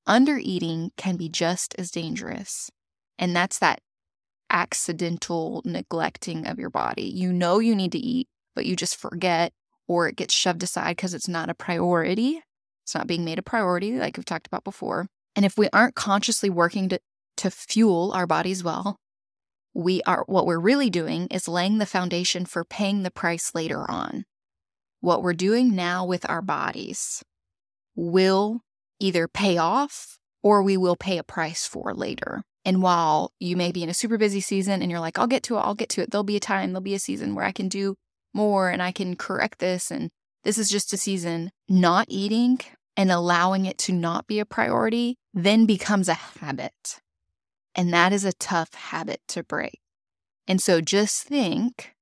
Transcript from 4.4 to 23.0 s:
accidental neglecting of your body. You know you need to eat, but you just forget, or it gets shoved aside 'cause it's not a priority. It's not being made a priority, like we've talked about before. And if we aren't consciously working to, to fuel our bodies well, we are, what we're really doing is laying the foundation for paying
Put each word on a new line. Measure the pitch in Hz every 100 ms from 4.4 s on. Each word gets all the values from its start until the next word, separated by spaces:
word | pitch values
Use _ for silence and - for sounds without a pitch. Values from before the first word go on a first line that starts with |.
| _
accidental | 170 180 - - 165 170 170 - 170 160 165 -
neglecting | 170 - 170 160 - - 165 -
of | -
your | -
body. | - 60 -
You | 92 185 185
know | 175 175 196
you | 226 214
need | 185
to | 170
eat, | - 85 - _ _ -
but | -
you | 180
just | 180 -
forget, | - 170 180 165 170 - _ _ -
or | 170 170
it | -
gets | -
shoved | - 185 170
aside | 180 - 160 175
'cause | 185
it's | 175 -
not | 170 165
a |
priority. | 170 - 170 175 175 160 196 247 320 - _ _ _
It's | - -
not | -
being | 170
made | 165 160
a |
priority, | - 233 190 175 202 254
like | - -
we've | -
talked | 165 -
about | 185
before. | - - - - 185 - _ -
And | 196
if | -
we | 208
aren't | 196 240 -
consciously | - 202 208 226 202
working | 175 175 202 190
to, | 180 - _ _ -
to | 190
fuel | - - 214 226 170 185
our | 190 175
bodies | 160 170 185
well, | 175 156 196 202 _ _ _ _ _ _ _
we | - 175 185
are, | - 180 -
what | 185 170
we're | 165
really | 175 277 262
doing | 180 156 165 180
is | 185 -
laying | 170 185 214
the | 202
foundation | 190 180 175 180 180 180
for | - 170
paying | - 202 202